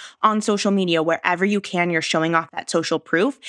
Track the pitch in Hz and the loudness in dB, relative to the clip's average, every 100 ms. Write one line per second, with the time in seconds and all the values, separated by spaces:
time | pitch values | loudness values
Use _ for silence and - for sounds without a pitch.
0 | - - 214 214 208 202 208 196 180 165 | -20 -2 0 0 0 0 0 0 2 2
1 | 160 165 - 175 196 202 - 180 175 170 | 2 0 0 0 0 0 -2 -2 0 0
2 | 160 165 160 165 165 - - 170 160 160 | 0 0 0 0 -2 -8 -4 -2 -2 -4
3 | - 165 226 277 | 0 0 0 -2